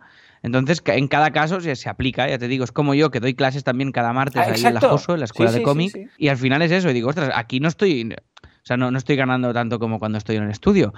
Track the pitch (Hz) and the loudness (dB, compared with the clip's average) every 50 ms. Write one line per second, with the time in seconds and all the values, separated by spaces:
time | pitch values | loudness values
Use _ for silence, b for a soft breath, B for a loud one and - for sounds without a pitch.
0 | b b b b b b b b b 120 120 131 131 135 175 165 - 151 101 131 | b b b b b b b b b 0 0 0 2 2 0 0 0 0 2 2
1 | 147 131 151 143 151 151 120 151 156 156 190 185 170 160 131 - - 113 101 - | 2 2 2 2 2 2 2 2 0 0 -2 -4 -4 -4 -6 -6 -6 -10 -6 -4
2 | 127 131 117 139 127 147 143 117 123 120 135 131 127 120 - 156 147 143 139 143 | -4 -2 -2 -2 -2 -2 -2 -2 -2 -2 -2 -2 -4 -4 -2 0 0 2 4 4
3 | 156 151 131 120 110 135 131 127 139 131 131 143 131 139 123 127 139 139 - 127 | 2 2 2 0 -2 -2 0 0 0 0 0 -2 -2 -2 -2 -2 -2 -2 -2 -2
4 | 117 117 120 131 139 139 - - 117 117 113 113 120 120 120 113 - - 147 143 | -2 0 0 -2 -2 -2 0 0 0 0 0 2 2 2 4 4 4 4 2 2
5 | - - 175 160 131 110 - - 117 113 113 123 - 143 143 156 175 202 - 202 | 0 -2 -2 -2 -2 -4 -2 0 2 2 2 2 2 2 2 0 0 -4 -6 -10
6 | 202 - _ - - 143 139 120 131 127 135 151 170 160 175 190 180 160 127 120 | -16 -14 _ -2 0 0 0 2 0 0 2 2 2 2 2 2 2 2 0 0
7 | 113 131 151 175 147 131 - 120 117 - 131 131 147 165 151 - 208 196 151 120 | 0 -2 -2 -2 -2 -2 -2 -4 -4 -4 -4 -2 -2 -2 -2 0 0 0 0 0
8 | 113 110 - - - _ _ - - - _ _ - - 123 123 127 123 127 135 | -4 -6 -10 -12 -16 _ _ -20 -20 -20 _ _ -6 -4 -2 0 0 0 -2 -2
9 | 123 - 147 131 135 127 127 127 123 123 113 120 120 110 120 110 117 113 110 107 | -2 0 0 0 2 0 0 0 0 0 0 -2 -2 -2 -2 -4 -4 -4 -4 -4
10 | 107 107 107 107 - - 110 107 107 104 104 - - 196 208 190 127 104 - | -4 -4 -4 -4 -2 -2 -2 -2 -2 -4 -4 -2 0 2 4 4 2 0 -2